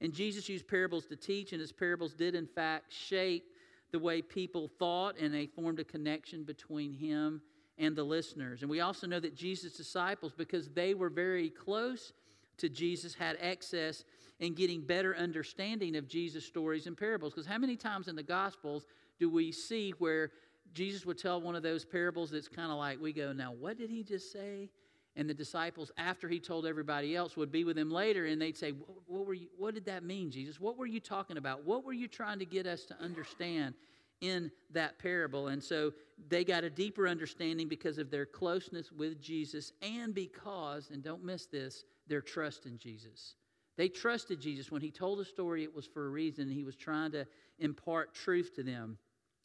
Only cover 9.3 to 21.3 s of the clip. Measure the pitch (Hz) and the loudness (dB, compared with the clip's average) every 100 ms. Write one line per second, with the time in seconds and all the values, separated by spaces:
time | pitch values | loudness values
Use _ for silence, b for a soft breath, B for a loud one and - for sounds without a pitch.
9.3 | - 175 185 180 - 156 185 180 202 156 | -2 -2 -2 -6 -10 -4 0 2 0 -4
10.3 | 151 160 180 147 151 185 196 180 156 185 | -4 0 0 0 2 4 4 4 4 4
11.3 | 180 160 - - 214 240 247 - - b | 4 2 -2 0 0 2 -2 -8 -18 b
12.3 | b b - 165 131 170 175 170 - 170 | b b -2 0 2 2 2 -4 -2 0
13.3 | 160 175 185 - 170 160 156 - B B | 0 -2 -2 -2 0 0 -2 -12 B B
14.3 | B 175 165 185 170 139 175 190 175 175 | B -2 4 4 4 2 4 4 2 0
15.3 | 160 147 - 196 220 185 156 135 165 170 | 0 -4 -4 -2 0 0 0 -2 -2 -2
16.3 | 156 - 170 156 156 165 170 214 214 151 | -4 -6 0 2 2 -2 -2 0 0 -2
17.3 | 156 160 220 262 240 226 196 180 156 147 | -6 -4 0 2 0 -2 -4 -4 -6 0
18.3 | 180 196 - 151 147 - b b _ 170 | 2 2 0 -4 -4 -6 b b _ 6
19.3 | 165 165 160 - 226 202 180 165 156 156 | 6 4 2 -2 0 0 2 4 4 2
20.3 | B B B - 160 190 196 175 175 190 | B B B -16 -4 -2 -2 -2 -2 2